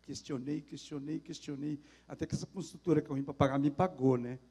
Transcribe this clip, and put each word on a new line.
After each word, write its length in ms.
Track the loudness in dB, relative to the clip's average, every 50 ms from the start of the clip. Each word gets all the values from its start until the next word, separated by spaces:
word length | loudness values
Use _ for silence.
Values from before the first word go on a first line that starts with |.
questionei, 580 | _ -10 -12 -12 -6 -6 -6 -4 -2 -4 -4 -4
questionei, 580 | -6 _ -14 -14 -12 -10 -10 -8 -6 -6 -6 -8
questionei, 600 | -8 -10 -14 -10 -8 -8 -8 -4 -4 -4 -4 -6 -8 -20 -20 -20 _
até 200 | -16 -6 -6 -4
que 80 | -4 -4
essa 120 | -6 -6
construtora 540 | -8 -8 -10 -10 -10 -12 -4 _ 4 4 4
que 100 | 4 0
eu 60 | -4
vim 60 | -4
pra 120 | -4 -4 2
pagar 240 | 2 4 4 4 4
me 120 | 2 2
pagou, 480 | 4 4 2 2 2 4 4 4 6 4
né? 200 | 2 -4 -8 -10 -12 _